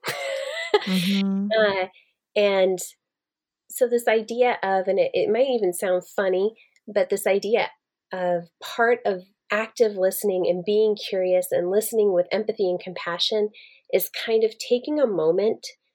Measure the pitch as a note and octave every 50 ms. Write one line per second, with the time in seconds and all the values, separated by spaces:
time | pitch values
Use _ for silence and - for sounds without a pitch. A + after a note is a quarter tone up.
0 | - - - - C#5 C#5 C#5 C5+ C5+ C5+ D5+ E5 E5 E5+ E5 G4+ - G3+ F#3 F#3
1 | F3 F#3+ G3 G3 G3 G3 G3 G3 G3+ G#3 G#3+ A3 G#3+ G#3 G3 G3 F#3 F#3 - _
2 | _ _ _ _ _ _ - G#3 G#3 G3+ G3 F#3+ F#3+ G3 F#3 F3 - - - _
3 | _ _ _ _ _ _ _ _ _ _ _ _ _ - - - B3+ A#3 A#3+ A#3+
4 | A#3+ A#3+ G#3+ A3+ G#3+ G#3+ A#3 A#3+ B3 B3 A3 - - F#3+ F#3+ F#3+ F3+ G3 F#3+ F#3+
5 | F3 - - - B2 - C#3+ A#3 C4+ C#4 B3+ A#3 G#3 F3+ F3 - G#3+ F#3+ F3+ F3+
6 | F3+ - - - G3 F#3+ F#3 F#3 G3 G#3+ A3 _ _ _ _ _ _ - G#3 G#3
7 | F#3 - G3+ G3 - G3+ G3 G3+ G3 G3 A3+ G#3 - - - _ _ _ _ _
8 | _ - - F#3 F3+ F3+ F3 E3+ E3+ - _ - - - - - A#3 A#3 B3 A#3
9 | - G#3 G3 F3+ F#3 _ _ _ _ - G#3 G#3+ A3 A3 - - A#3 G#3+ G#3 F#3+
10 | F#3 F#3+ F#3+ - - G3+ F#3 F3+ E3+ - F3+ F3+ F3 G#3 G#3 G#3+ A3 G#3+ G#3 G#3
11 | - - - F#3+ F#3 F#3 F3+ F3+ F3+ - - F3 F3 F3+ F#3+ G#3+ G#3+ - A#3 A3
12 | G#3 G#3 F#3 F3 F3 F3+ - G3+ G#3+ A3 G#3+ - G3+ F3+ F3+ F3+ - F#3 F3 -
13 | - F3 E3+ F3+ - - A3+ G#3+ G#3 G#3+ - - - - - _ _ - - G3
14 | - - - - - - A3+ A3 A3 A3 A3 - - - A#3+ B3 A#3+ D4 D4+ D4+
15 | C#4 A#3 G3 E3 D#3 D#3+ E3 F#3+ G3+ A3+ - - - - - _ _ _